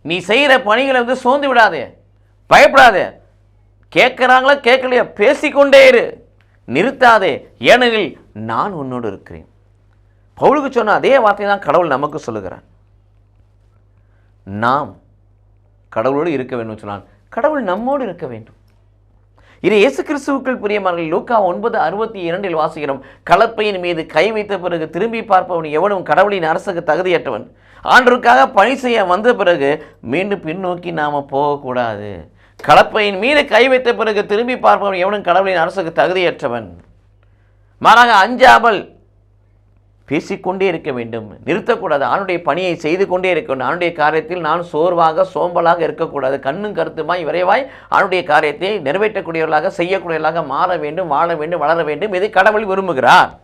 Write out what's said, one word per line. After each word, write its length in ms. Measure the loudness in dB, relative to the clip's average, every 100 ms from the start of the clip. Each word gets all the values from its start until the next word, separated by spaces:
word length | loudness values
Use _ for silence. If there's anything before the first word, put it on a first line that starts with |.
நீ 180 | -6 -8
செய்கிற 420 | -2 0 4 2
பணிகளை 400 | 2 0 2 0
வந்து 160 | -2 -2
சோர்ந்து 320 | 0 0 2
விடாதே, 480 | 4 4 2 -10 -14 _ _ _ _ _
பயப்படாதே. 580 | 6 6 8 6 6 -2 -8 _ _ _ _ _ _ _ 2
கேட்குறாங்களா 580 | 2 2 4 4 4 2
கேட்கலையா, 480 | 2 2 2 0
பேசிக்கொண்டே 840 | -2 0 2 2 0 2 6 8 8
இரு, 400 | 6 2 -8 _ _ _ _ -6
நிறுத்தாதே, 840 | -2 -2 2 4 4 2 -4 -10 _
ஏனெனில் 640 | 2 4 4 0 -4 -8 _
நான் 400 | -14 -6 -4 -4
உன்னோடு 360 | -6 -8 -6 -8
இருக்கிறேன். 400 | -10 -16 -20 -20 _ _ _ _ _ _ _ _ 0
பவுலுக்கு 300 | 2 2 0
சொன்ன 220 | -2 0
அதே 260 | 0 2 2
வார்த்தை 280 | 2 0 -2
தான் 120 | -4
கடவுள் 280 | 0 0 2
நமக்கு 320 | -2 -4 -8
சொல்லுகிறார். 440 | -10 -10 -10 -16 _ _ _ _ _ _ _ _ _ _ _ _ _ _ _ _ _ _
நாம் 540 | -14 -2 0 0 -4 -14 _ _ _ _ _ _ _ _ _ -4
கடவுளோடு 300 | -2 -2 -2
இருக்க 300 | -4 -6 -8
வேண்டும் 220 | -8 -12
சொன்னால், 260 | -12 -12 -14 _ _
கடவுள் 340 | -4 -2 -2
நம்மோடு 420 | -4 -4 -4 -4
இருக்க 220 | -6 -10 -12
வேண்டும். 280 | -14 -18 _ _ _ _ _ _ _ _ _ _ _
இது 160 | 0 4
இயேசு 260 | 2 2
கிறிஸ்துவுக்குள் 580 | -6 -6 -4 -4 -4 -6
பிரியமானவர்களே, 480 | -4 -2 -2 -4 -4
லூக்கா 340 | -4 0 0
ஒன்பது 360 | 0 -2 -4 -2
அறுபத்தி 420 | -2 -2 -6 -6
இரண்டில் 360 | -8 -6 -4 -4
வாசிக்கிறோம், 440 | -4 -4 -8 -8 -10 -20 0
"கலப்பையின் 480 | 2 2 0 -4 -4
மீது 280 | -6 -6 -4
கை 260 | 0 0
வைத்த 260 | -2 -6 -6
பிறகு 320 | -4 -6 -6
திரும்பி 300 | -4 -4 -6
பார்ப்பவன் 500 | 0 0 0 -6 -2
எவனும் 320 | -2 0 -2
கடவுளின் 400 | 0 2 2 0
அரசுக்கு 500 | -2 -2 -4 -6 -2
தகுதியற்றவன்." 600 | -2 0 -2 -2 -8 -10 _ _ -12
ஆண்டவருக்காக 680 | 4 4 6 2 4 4 4
பணி 240 | 4 2 0
செய்ய 280 | -2 0
வந்த 300 | 0 0 2
பிறகு 520 | 2 2 2 0 -2 -6 _
மீண்டும் 400 | -6 -4 -4 -6
பின்னோக்கி 520 | -6 -8 -6 -8 -8
நாம 320 | -4 -4 -4
போகக்கூடாது. 1080 | -4 -2 -2 -2 -4 -4 -4 -6 -10 -14 -16 _ _ _ 4
"கலப்பையின் 520 | 4 4 0 -2 -2
மீது 260 | 0 0
கை 240 | 2 0 2
வைத்த 260 | 0 0
பிறகு 320 | -2 -2 -2 -2
திரும்பி 280 | -2 -2
பார்ப்பவன் 440 | 0 2 2 0 -2
எவனும் 240 | -2 -2
கடவுளின் 340 | 0 0 2 0
அரசுக்கு 460 | -2 -2 -6 0
தகுதியற்றவன்." 640 | 0 2 -2 -2 -6 -6 -10 -18 _ _ _ _ _ _ _ _ _ _
மாறாக 360 | 4 6 6
அஞ்சாமல் 840 | 4 2 4 6 6 4 0 -6 _ _ _ _ _ _ _ _ _ _ _
பேசிக்கொண்டே 640 | _ -6 -4 -8 -6 -2 -2
இருக்க 260 | -2 -6
வேண்டும், 460 | -8 -6 -10 -12 -14
நிறுத்தக்கூடாது. 600 | -4 -4 -2 -4 0 -2
ஆண்டுடைய 380 | 0 -2 -2 -4
பணியை 340 | -2 -2 -2 -4
செய்து 300 | -4 -2 -2
கொண்டே 240 | -2 0
இருக்க 240 | -2 -4
வேண்டும். 240 | -6 -4 -2
ஆண்டுடைய 140 | -4
காரியத்தில் 480 | 0 0 0 -4 -6
நான் 220 | -4 -4
சோர்வாக, 600 | -4 -2 0 2 0 0
சோம்பலாக 580 | -2 -2 -2 0 0 0
இருக்கக்கூடாது. 560 | -2 -4 -6 -4 -4 -4
கண்ணும் 360 | -4 -6 -8
கருத்துமாய், 520 | -6 -6 -6 -4 -4 -2
விரைவாய் 400 | -2 0 0 -2 -14 -2
ஆண்டுடைய 340 | 0 2 0
காரியத்தை 540 | 2 2 2 -2 -4 -4
நிறைவேற்றக்கூடியவர்களாக, 920 | -2 0 -2 -2 -6 -4 0 0 -2 -4
செய்யக்கூடியவர்களாக 680 | -2 -2 -2 -2 -2 -2 -4
மாற 300 | -2 -2 -2
வேண்டும், 320 | -4 -6 -4
வாழ 260 | -2 -2
வேண்டும், 240 | -2 -4 -4
வளர 240 | -2 0
வேண்டும். 300 | -2 -4 -4
இதை 180 | -4 -2
கடவுள் 360 | 2 2 2 -2
விரும்புகிறார். 720 | -2 -2 0 6 6 4 -2